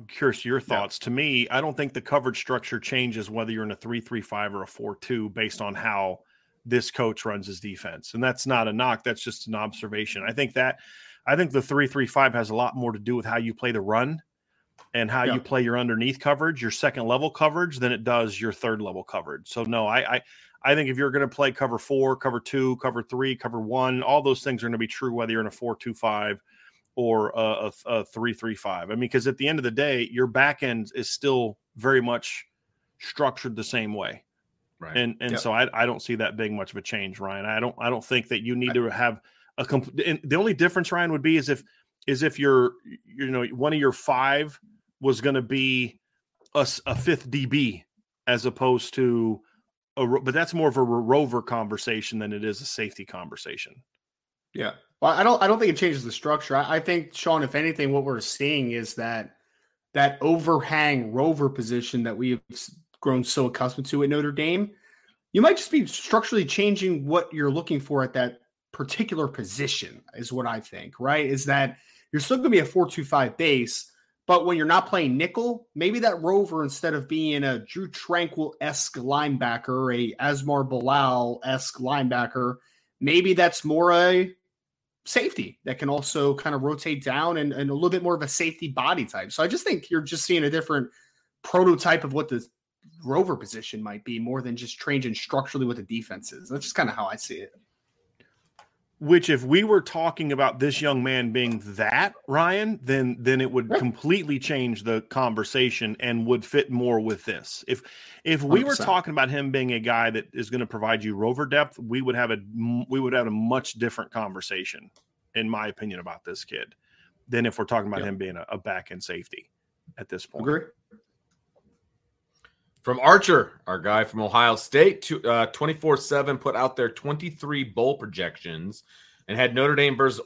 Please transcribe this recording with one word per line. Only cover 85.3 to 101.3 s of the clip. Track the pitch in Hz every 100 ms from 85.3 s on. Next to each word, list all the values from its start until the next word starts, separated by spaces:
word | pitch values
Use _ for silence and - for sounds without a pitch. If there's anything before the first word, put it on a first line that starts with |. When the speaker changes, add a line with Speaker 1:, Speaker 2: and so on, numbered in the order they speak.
| - 98 -
Speaker 3:
that | - 131
can | 143
also | 143 139 156 143 139
kind | 156 139
of |
rotate | 139 147 165 143
down | 135 135 165 165
and, | 147
and | 135 143
a |
little | 143 175
bit | 180
more | 175
of | 170
a | 143
safety | - 165 156 160
body | 131 127 175 113
type. | 98 95
So | -
I | 170
just | 349
think | 415 185 -
you're | 165
just | 147 160 -
seeing | 175
a | 147
different | 160 160 147 120 _ _ _ _ _
prototype | - 180 185 170 175 165
of | 147
what | 139 151
the | 120 - _ _ _ _ -
rover | 127 147 185 139
position | 107 110 - 110
might | 107 104 127
be | 117
more | 117 135
than | 123 117
just | 120 -
changing | - 139 127 107
structurally | - 139 135 139 123
what | 120
the |
defense | 98 113 110 95 -
is. | 127 -
That's | 139 -
just | -
kinda | 131
how | 104 98
I | 113
see | - 80
it. | 98 _ _ _ _ _ _ _ _ _ _ _ - _ _ -
Speaker 1:
Which, | 151 175 175
if | 139
we | 127 170
were | 214 208
talking | - 165 165 160 156
about | 139 135 131
this | 143 127
young | 147 135
man | 127 131 120